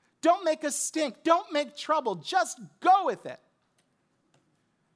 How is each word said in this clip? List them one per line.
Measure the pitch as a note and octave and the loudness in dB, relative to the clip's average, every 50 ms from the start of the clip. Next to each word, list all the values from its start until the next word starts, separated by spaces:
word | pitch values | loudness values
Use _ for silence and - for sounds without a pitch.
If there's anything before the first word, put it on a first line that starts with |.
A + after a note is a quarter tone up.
| _ _ _ _ | _ _ _ _
Don't | - D#4+ F4 G4+ F#4+ | 2 2 2 4 2
make | D#4+ D#4 D#4 D#4 | -2 -2 -2 -4
a | D4 | -4
stink. | - - - - - D#4+ D4+ C4+ - - _ | -4 -4 -4 -4 -4 -4 -4 -4 -6 -4 _
Don't | E4 E4 F4 - - | 2 2 2 2 -2
make | E4+ D4 D4 A#3+ - | -4 -4 -4 -4 -8
trouble. | - - - D#4+ D#4 C4+ A3+ F#3+ | -14 -2 0 0 0 0 -2 -6
Just | E3 D3 - F4+ F#4+ E4+ - - - G#3 D3+ _ _ | -6 -8 -2 -2 -2 -2 -2 -6 -14 -18 -20 _ _
go | - F4 F#4 G4+ F#4 | 4 4 4 4 4
with | D4 G3+ F3 - | -2 -4 -6 -10
it." | - B2 - _ _ _ _ _ _ _ _ _ _ _ _ _ _ _ _ _ _ _ _ _ _ _ _ _ _ _ _ _ _ _ | -16 -16 -16 _ _ _ _ _ _ _ _ _ _ _ _ _ _ _ _ _ _ _ _ _ _ _ _ _ _ _ _ _ _ _